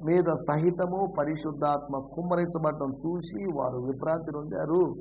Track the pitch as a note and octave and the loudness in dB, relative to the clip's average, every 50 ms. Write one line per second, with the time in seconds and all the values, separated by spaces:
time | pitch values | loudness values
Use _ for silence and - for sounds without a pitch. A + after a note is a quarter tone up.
0 | D#3 D#3 E3+ F#3 E3+ E3+ D#3 - - - D3 D3+ D#3+ F3+ F3 F3 F#3 F3+ F#3 F#3+ | 2 4 4 6 6 4 2 2 2 2 2 4 4 4 4 2 0 0 0 0
1 | G3 F3+ - D3+ C#3+ D3 D#3 D3+ - D#3 C#3+ C#3 D3 D3 D3 C#3+ C#3+ C#3 C3+ C3+ | -2 0 0 0 0 0 -2 -2 -4 -6 -2 0 2 2 2 0 -2 -4 -6 -6
2 | C3 - - E3 F3 F3 F3+ F3 F3 F3 F3 E3 D#3 D3+ D3 - C#3+ C3+ B2+ - | -6 -6 -8 -6 -2 0 2 2 2 0 0 0 0 0 0 0 -4 -4 -4 -4
3 | - D#3+ F3 F3+ D#3+ - G#3+ G3+ G3 F#3+ D#3 C#3 C3 B2+ B2+ B2 B2 C3 C3+ B2+ | -4 -4 -4 -4 -6 -6 -6 -4 -4 -2 -2 -2 -2 -2 -2 -2 -4 -4 -4 -2
4 | - D#3+ D#3+ E3 D#3+ D#3+ D3 D3 D3+ D#3 F#3+ F3+ D#3 D3+ E3 F#3 F3+ C#3 A#2 - | -2 -2 -2 -2 -2 -6 -6 -6 -6 -6 -4 -4 0 2 4 4 4 4 0 -6